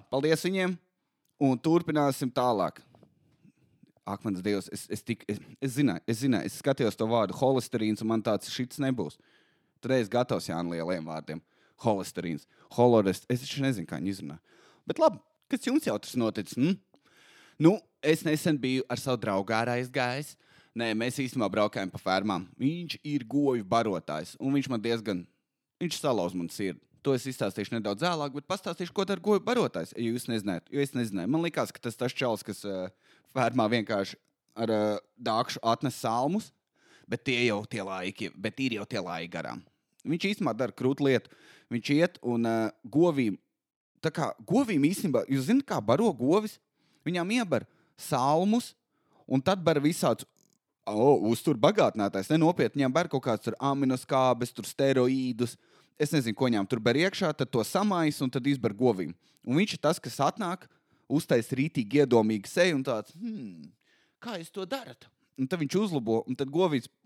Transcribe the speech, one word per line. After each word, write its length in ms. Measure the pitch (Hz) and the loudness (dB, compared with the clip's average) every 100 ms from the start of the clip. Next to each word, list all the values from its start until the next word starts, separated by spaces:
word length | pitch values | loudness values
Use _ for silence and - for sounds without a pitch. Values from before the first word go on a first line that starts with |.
| - | -2
paldies 320 | 135 151 160 175 | -2 2 2 0
viņiem, 300 | 190 185 180 _ _ _ _ _ - | -2 -2 -4 _ _ _ _ _ -2
un 160 | 139 123 | 0 2
turpināsim 720 | 160 165 170 151 143 131 131 | 2 2 2 0 2 0 -2
tālāk. 540 | 131 123 107 82 - _ - - _ _ _ _ _ _ _ _ _ - | 0 2 2 0 -4 _ -20 -20 _ _ _ _ _ _ _ _ _ -10
Ak, 160 | 98 110 | -8 -4
mans 160 | 92 95 | -4 0
Dievs, 240 | 101 90 | -2 -2
es, 140 | 101 - | -12 -10
es 120 | 107 - | -10 -6
tik, 180 | 113 - | -8 -4
es, 100 | 107 - - | -8 -8 -6
es 140 | 135 120 | -4 2
zināju, 240 | 143 85 - | 2 2 -2
es 120 | 110 | -2
zināju, 280 | 135 107 - | 2 0 0
es 100 | - | -4
skatījos 360 | - 135 117 - | -2 2 0 0
to 100 | 110 | 0
vārdu 240 | 117 101 87 | 2 2 2
holesterīns, 640 | 131 131 - 117 110 107 | 2 2 0 -2 0 0
un 80 | 110 | 0
man 140 | 113 110 | 0 0
tāds, 240 | 104 - | -2 -2
"Šits 280 | - 123 - | -8 -8 -4
nebūs." 360 | 135 123 80 - _ _ _ _ _ _ | -2 -2 -4 -8 _ _ _ _ _ _
Tad 100 | 120 131 | 0 0
es 120 | 104 | 2
gatavs, 400 | 120 123 104 - | 0 0 -2 -4
Jāni, 240 | 82 87 | -6 -4
lieliem 320 | 82 82 90 80 | -4 -4 -4 -4
vārdiem. 360 | 78 76 80 _ _ _ _ | -10 -8 -12 _ _ _ _
Holesterīns, 640 | 120 101 90 - 85 76 - _ _ | 0 0 -2 -6 -4 -6 -8 _ _
holorest-, 520 | - 123 113 95 95 - | 4 6 8 6 0 -2
es 120 | 123 | -4
taču 200 | 131 - 135 | -4 -4 -2
nezinu, 240 | 110 82 | -2 -6
kā 80 | 73 | -6
viņu 160 | 92 | -6
izrunā. 240 | 95 76 78 _ _ - _ - | -6 -10 -14 _ _ -20 _ -8
Bet 160 | 180 | 2
labi, 160 | 320 196 _ _ - | 2 2 _ _ -8
kas 160 | 262 - | -6 -2
jums 200 | 285 - | -2 0
jau 120 | 104 | -4
tas 160 | - | -4
noticis, 440 | 127 113 107 95 - | -2 -2 -2 -8 -2
hm? 200 | 147 196 _ _ _ _ _ - - - | 0 0 _ _ _ _ _ -20 -18 4
Nu, 200 | 156 208 - _ | 4 4 -2 _
es 200 | 147 160 | 0 2
nesen 340 | 165 151 170 147 | 2 0 2 0
biju 280 | 127 131 - | 2 0 -2
ar 80 | 120 | -4
savu 200 | - 123 | -2 -2
draugu 360 | 107 98 98 | 0 -2 0
ārā 240 | 110 117 123 | 0 0 -2
aizgājis. 580 | 127 135 123 131 151 - _ _ _ 113 | -4 -2 -2 -4 -8 -16 _ _ _ -6
Nē, 140 | 117 107 | -2 -2
mēs 220 | 123 123 | -2 -2
īstenībā 300 | 127 131 101 | -4 -2 0
braukājam 380 | 101 104 - 95 | 2 0 0 -8
pa 80 | - | -6
fermām. 460 | - 92 104 92 92 - | 0 0 2 -4 -6 -4
Viņš 380 | 131 170 170 - | -4 -4 -8 -10
ir 220 | 147 143 113 | -4 -6 -2
govju 380 | 143 139 123 95 | 0 2 0 0
barotājs, 680 | 113 113 90 - 78 82 - | 0 0 -2 -4 -6 -8 -8
un 140 | 135 | -2
viņš 160 | 139 131 | -2 -2
man 120 | 120 | -4
diezgan, 440 | 113 117 107 90 87 _ _ _ _ - | -2 -2 -2 -6 -6 _ _ _ _ -8
viņš 160 | 180 - | -6 -4
salauz 360 | 151 113 87 90 | -2 0 0 -4
man 100 | 85 | -8
sirdi. 320 | - 98 - _ _ | -6 -6 -6 _ _
To 100 | 143 131 | -2 -2
es 100 | 135 | -2
izstāstīšu 460 | 123 104 95 101 | -6 -6 -4 -6
nedaudz 300 | 117 104 101 | -6 -4 -2
vēlāk, 300 | 175 165 147 135 | -2 -2 -4 -8
bet 120 | - | -8
pastāstīšu, 460 | 185 196 170 180 - | -8 -8 -10 -8 -4
ko 100 | 190 | -4
dara 160 | 190 | -2
govju 180 | 202 202 | 0 0
barotājs, 500 | - 247 143 - 82 - | 2 0 0 -2 -8 -4
ja 80 | |
jūs 240 | 117 120 120 | -4 -4 -2
nezināt, 400 | 113 101 85 - | -4 -2 -4 -4
jo 80 | 139 | -2
es 100 | 139 | -2
nezināju. 380 | 123 117 95 87 | 0 -2 -2 0
Man 120 | 156 | 0
likās, 280 | 170 156 113 | 0 -2 -4
ka 100 | - | -4
tas 140 | 120 - | -10 -4
tas 160 | 123 - | -6 -2
čalis, 280 | 127 107 - | -2 -2 -4
kas, 160 | 98 104 | -10 -8
ā, 220 | 95 92 _ _ _ _ 131 | -6 -8 _ _ _ _ 0
fermā 320 | 117 123 107 | 0 2 2
vienkārši 440 | 117 104 104 98 - _ _ _ 107 | 2 0 -2 -2 -8 _ _ _ -6
ar, 140 | 113 | 0
ā, 100 | 107 107 101 - _ | 2 2 -2 -6 _
dākšu 480 | 117 110 127 - | -2 0 0 -2
atnes 360 | 113 117 135 - | 0 0 0 -4
salmus, 520 | 117 117 139 196 - _ _ _ _ - - | -2 0 0 -2 -4 _ _ _ _ -20 -10
bet 140 | 120 - | -8 -2
tie 140 | 120 120 | 2 2
jau 140 | 104 110 | 0 -4
tie 180 | 110 | -8
laiki, 480 | 98 95 92 - 104 - | -6 -6 -6 -8 -10 -6
bet 240 | 107 117 | -8 -2
ir 200 | 131 107 | -2 -2
jau 80 | 101 | -6
tie 160 | 110 | -6
laiki 280 | 87 85 85 | -6 -8 -8
garām. 320 | 85 69 58 - _ _ _ - | -8 -8 -10 -16 _ _ _ -6
Viņš 260 | 165 196 | -2 -2
īstenībā 240 | 208 151 110 | -2 -2 -2
dara 160 | 123 - | -4 -2
krūtu 320 | 127 143 139 | -2 2 4
lietu. 240 | 123 - - - - - | 2 0 -20 -20 -20 -8
Viņš 220 | 120 104 143 | -6 0 2
iet 240 | 175 - | 2 0
un, 260 | 120 117 113 | -4 0 0
ā, 260 | 113 110 - | 0 -2 -6
govīm, 560 | 117 135 175 143 117 95 _ _ _ _ _ _ | -4 2 4 4 0 -2 _ _ _ _ _ _
tā 80 | 160 | -6
kā 200 | 170 127 - 117 | -2 -4 -6 0
govīm 400 | 214 254 170 147 | 0 2 2 2
īstenībā, 340 | 196 190 123 - | 2 0 0 0
jūs 180 | 135 131 | -2 2
zināt, 180 | 254 - | 2 2
kā 80 | 165 | -2
baro 280 | 107 127 226 | 2 4 4
govis? 460 | 127 123 190 214 - _ _ _ _ - | 2 2 2 2 -12 _ _ _ _ -4
Viņām 240 | 180 175 240 | -2 0 -2
iebar 240 | 208 123 - _ _ - | 0 -2 -2 _ _ -16
salmus, 800 | - 131 135 156 110 233 - - _ _ _ _ | -4 0 4 4 4 2 0 -14 _ _ _ _
un 160 | - 135 | 0 0
tad 240 | 156 190 | 2 2
bar 160 | 165 151 | 4 4
visāds, 480 | 147 160 156 110 - _ _ _ _ _ - | 2 2 2 2 -4 _ _ _ _ _ -6
o, 260 | 107 127 - 104 | 4 6 6 4
uztur 260 | 117 - 127 | 0 2 4
bagātinātājs, 760 | 139 208 127 107 101 98 92 | 4 6 2 2 -2 -2 0
nenopietni, 480 | 156 160 175 120 143 | 2 4 4 0 2
viņām 120 | 131 | 0
bar 140 | 147 170 | 2 0
kaut 160 | 135 | -2
kāds 220 | 127 107 - | -2 -2 -2
tur 100 | - | -4
aminoskābes, 960 | 139 139 135 127 - 135 131 120 120 | -2 0 0 0 0 2 4 2 -2
tur 160 | - 110 | -8 -12
steroīdus. 880 | - 139 131 127 131 127 113 120 - _ _ _ - | 0 2 4 4 2 -2 -2 -4 -4 _ _ _ -4
Es 140 | 147 160 | 0 0
nezinu, 200 | 117 101 | 0 0
ko 100 | 127 | 2
viņām 200 | 110 98 | 2 0
tur 100 | 120 | 0
ber 160 | 113 127 | 2 2
iekšā, 380 | 185 - 180 151 | 2 0 -2 -2
tad 140 | 127 | -2
to 80 | 120 104 | 0 0
samais 540 | 185 208 180 156 - | 0 0 2 0 0
un 80 | 131 | -4
tad 140 | 131 127 | -2 -2
izber 240 | 139 110 | 0 -2
govīm. 400 | 104 127 95 80 - _ _ | 2 2 2 -2 -8 _ _
Un 160 | - 139 | -2 0
viņš 160 | 208 - | 0 0
ir 60 | |
tas, 160 | 147 160 | 0 0
kas 160 | 131 - | -4 -2
atnāk, 400 | 143 - 175 185 - _ _ _ - | -2 0 -6 -6 -10 _ _ _ -2
uztais 400 | 139 - 127 113 | -2 2 2 2
rītīgi 540 | 127 156 - 104 139 | -2 -2 -2 0 4
iedomīgu 440 | 139 117 107 107 95 | 6 6 6 2 -2
seju 280 | - 180 147 | 2 2 2
un 80 | |
tāds, 300 | 135 110 104 165 | 0 -4 -4 -12
"Hmm, 540 | 226 214 113 85 71 _ _ _ _ _ | -10 -10 -12 -14 -20 _ _ _ _ _
kā 160 | 233 196 | -10 -10
jūs 140 | 165 | -10
to 140 | - 185 | -10 -6
darat?" 420 | 269 226 123 - _ _ - | -6 -8 -18 -20 _ _ -6
Un 80 | 131 | -2
tad 120 | 180 | 0
viņš 160 | 147 185 | 0 2
uzlabo, 440 | 208 156 110 113 - | 2 0 2 0 0
un 80 | 127 | -4
tad 140 | 135 | -2
govīts, 380 | 156 185 139 - _ | 2 2 2 -4 _